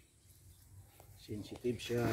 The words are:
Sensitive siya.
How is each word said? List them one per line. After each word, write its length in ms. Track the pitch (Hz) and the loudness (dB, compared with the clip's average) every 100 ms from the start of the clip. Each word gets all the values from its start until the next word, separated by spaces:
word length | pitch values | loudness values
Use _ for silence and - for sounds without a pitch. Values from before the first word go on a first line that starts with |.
| - _ - - - - - - - - - - | -20 _ -20 -20 -20 -20 -20 -20 -20 -20 -20 -20
Sensitive 640 | - 107 98 107 123 113 | -8 -8 -6 -2 0 0
siya. 240 | - 120 113 | 2 2 4